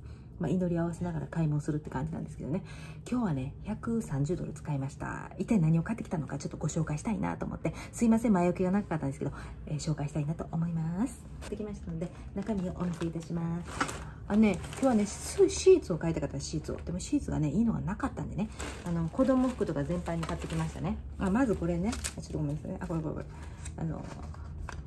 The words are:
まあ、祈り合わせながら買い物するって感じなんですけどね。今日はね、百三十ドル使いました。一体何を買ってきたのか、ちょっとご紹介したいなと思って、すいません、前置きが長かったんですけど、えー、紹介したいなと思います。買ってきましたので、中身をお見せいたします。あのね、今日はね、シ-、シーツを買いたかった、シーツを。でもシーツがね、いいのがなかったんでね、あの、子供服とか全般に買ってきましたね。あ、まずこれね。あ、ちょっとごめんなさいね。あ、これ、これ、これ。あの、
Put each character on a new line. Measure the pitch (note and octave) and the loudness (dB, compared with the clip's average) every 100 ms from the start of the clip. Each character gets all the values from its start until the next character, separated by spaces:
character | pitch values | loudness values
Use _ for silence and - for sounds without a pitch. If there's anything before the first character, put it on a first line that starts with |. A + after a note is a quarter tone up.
| - - - - | -8 -14 -14 -4
ま | E3 | 0
あ、 | |
祈 | F#3 F3+ | 2 2
り | E3+ | 2
合 | E3+ | 0
わ | |
せ | E3 | 0
な | F3 | -4
が | D#3+ | -4
ら | C#3+ | -4
買 | E3 | 0
い | D#3+ | 2
物 | D3 | 2
す | C#3+ | 2
る | D3+ | -2
っ | |
て | - | -2
感 | - D#3+ | -4 -2
じ | |
な | D#3+ | -4
ん | |
で | D#3+ | -6
す | - | -6
け | - | -4
ど | |
ね。 | F3 - - - - - | -4 -4 -12 -12 -12 -2
今 | B3 | 0
日 | A3 | 2
は | |
ね、 | C#3 C3+ - | 0 -2 -6
百 | - G#3+ - A3+ | -6 -6 -2 -2
三 | - C#3 | 0 0
十 | C#3+ E3+ | 2 0
ド | - | -2
ル | |
使 | - - | -8 -4
い | C#3 | -2
ま | C#3 | -2
し | - | -6
た。 | C3+ - - - | -8 -8 -10 -6
一 | - | 2
体 | A3+ | 6
何 | D#3 E3 | 8 6
を | |
買 | E3 A3+ | 4 -2
っ | |
て | - | -2
き | |
た | F3+ | -2
の | C3 | -2
か、 | D3 | -4
ち | E3 | -6
ょ | |
っ | |
と | C3 | -4
ご | D#3 | -2
紹 | E3+ D#3 | 0 0
介 | D3+ | 0
し | |
た | - | -2
い | G3+ | 0
な | F3+ - | 0 -2
と | - | -4
思 | - | -2
っ | |
て、 | - - - | -4 -4 -10
す | - A#3 | 2 6
い | |
ま | A3+ | 6
せ | A#3+ | 6
ん、 | |
前 | F#3+ F3 | 6 6
置 | F3 | 4
き | |
が | F#3 | 4
長 | G3 G3+ | 2 2
か | D#3+ | 0
っ | |
た | C#3 | -2
ん | |
で | |
す | C#3 | -2
け | C#3+ | -4
ど、 | - - - - | -6 -10 -10 -6
え | |
ー、 | D3+ | -4
紹 | D3+ D3+ | 0 0
介 | C#3+ | 0
し | |
た | D#3+ | -2
い | D3 | -2
な | |
と | E3 - | -2 -2
思 | E3 E3 | 0 0
い | |
ま | E3 D#3+ F3 C4 | 0 0 0 -2
す。 | - - - | -2 -12 -10
買 | - | -8
っ | |
て | G#3 | -6
き | |
ま | G#3 | -6
し | G3+ | -6
た | - | -6
の | E3 | -4
で、 | E3+ - - G3 | -6 -6 -8 -6
中 | F#3+ | -2
身 | G#3 F3+ | 0 0
を | - | -2
お | F3+ | -2
見 | |
せ | E3+ E3+ | 0 -2
い | |
た | E3 | -4
し | E3 | -4
ま | E3+ E3 E3+ E3+ | -2 0 -2 -4
す。 | - - - - - - | -4 -4 -4 -10 -12 0
あ | G#3 | 6
の | |
ね、 | G#3+ E3+ - | 6 6 -2
今 | - | 0
日 | C4+ | 4
は | A3+ | 4
ね、 | G3+ | 2
シ-、 | - - - F#4+ | -2 -6 6 6
シ | - - F#4 | 8 8 8
ー | |
ツ | - | 8
を | E3 | 0
買 | E3 | 2
い | |
た | E3 | 0
か | D3+ | 0
っ | |
た、 | C#3+ | -4
シ | - E3 | -4 -4
ー | |
ツ | - | -4
を。 | - | -6
で | - | -4
も | F3 | -6
シ | - D4 | 0 0
ー | |
ツ | - | 2
が | C#3+ | 2
ね、 | D3 | 2
い | D3+ | 4
い | A#3 | 4
の | |
が | D#3 | 2
な | C#3 G#3 | 0 -2
か | C4+ | -2
っ | |
た | - | -4
ん | D#3 | -6
で | C#3 | -2
ね、 | A3 - - - - | -4 -4 -8 -6 -2
あ | |
の、 | E3+ E3 | 0 0
子 | - | 2
供 | B3+ C4 B2+ | 4 6 4
服 | B3 G3+ | 2 0
と | |
か | - C#3 | 0 0
全 | F3 | -2
般 | F3 E3+ | -2 -2
に | |
買 | E3 E3 | -2 -4
っ | |
て | D#3 | -2
き | D#3+ | -2
ま | D#3+ | -2
し | |
た | C#3+ | -2
ね。 | C#3+ A3 - - | -4 -4 -6 -2
あ、 | F#3+ | 2
ま | G3+ C4+ | 4 4
ず | F3+ | 2
こ | E3+ | 2
れ | F3 | 0
ね。 | F#3+ C4 - - | 0 -2 -4 -6
あ、 | |
ち | D#3+ | -6
ょ | |
っ | |
と | D#3 | -2
ご | |
め | D3+ | -2
ん | D3+ | -2
な | |
さ | - | -4
い | |
ね。 | F#3 | -6
あ、 | F3 | -4
こ | E3 | -2
れ、 | |
こ | D3+ | -2
れ、 | - | -6
こ | |
れ。 | - - - - - - | -8 -10 -12 -10 -10 -4
あ | D#3+ | -4
の、 | - - - - - - - - - | -4 -8 -10 -10 -10 -10 -8 -8 -8